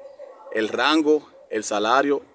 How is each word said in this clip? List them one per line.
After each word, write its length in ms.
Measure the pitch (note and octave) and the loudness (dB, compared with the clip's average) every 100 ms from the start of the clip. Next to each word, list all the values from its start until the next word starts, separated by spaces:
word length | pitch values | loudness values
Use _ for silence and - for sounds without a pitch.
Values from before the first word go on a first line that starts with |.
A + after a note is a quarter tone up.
| - - - - - | -20 -20 -20 -20 -8
el 160 | A2 G#2+ | -4 -2
rango, 580 | A2 C3 D#3 D3 D3+ - - - | 0 2 2 2 0 -2 -18 -8
el 140 | A2 | -6
salario 580 | G#2+ G#2 G#2+ B2+ C#3 C#3 - | -4 -2 2 2 2 -2 -4